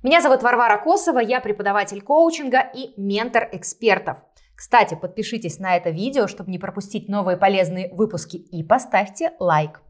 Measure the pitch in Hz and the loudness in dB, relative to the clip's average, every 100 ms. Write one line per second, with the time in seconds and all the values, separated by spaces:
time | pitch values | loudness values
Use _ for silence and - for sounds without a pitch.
0 | 247 330 302 262 240 240 240 208 294 359 | 4 4 4 4 4 4 4 2 2 2
1 | - 254 220 247 233 208 202 202 196 202 | 2 0 0 -2 -2 -4 0 0 -2 -8
2 | 202 294 330 320 277 247 - 247 262 214 | 0 4 4 2 0 0 0 -6 -14 -8
3 | 196 202 233 233 - 180 - - 226 185 | -4 -2 0 -2 -2 -8 -12 -2 2 2
4 | - 131 _ _ _ _ - 240 208 156 | 0 -10 _ _ _ _ 2 4 4 -2
5 | 180 185 208 233 175 - 190 180 175 160 | -10 -8 -6 -6 -8 -8 -2 0 0 -4
6 | 226 285 311 - 190 180 185 180 196 208 | -2 0 -2 -4 -10 -8 -8 -10 -8 -10
7 | - 202 185 180 196 196 175 180 185 185 | -4 -4 -2 2 2 4 0 -2 -8 -2
8 | 220 175 - 180 - 170 160 247 247 196 | -2 -2 -10 -14 -12 -10 0 0 2 -2
9 | 202 - 330 - 180 156 156 - _ | -2 -4 -6 -2 0 2 0 -8 _